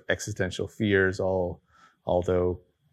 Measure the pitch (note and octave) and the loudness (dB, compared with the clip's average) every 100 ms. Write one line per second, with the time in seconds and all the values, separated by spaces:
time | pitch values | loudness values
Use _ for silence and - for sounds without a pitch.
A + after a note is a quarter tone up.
0 | - F2+ - G#2 F#2 - G2 - G#2+ G2 | -4 -4 -4 -4 -4 -4 -8 -2 2 4
1 | F#2+ F#2+ F#2+ F#2 F2 E2+ _ _ - _ | 2 0 0 0 -2 -6 _ _ -20 _
2 | - F2+ F2+ F2+ F2+ F2+ _ _ _ | 0 0 2 2 0 -2 _ _ _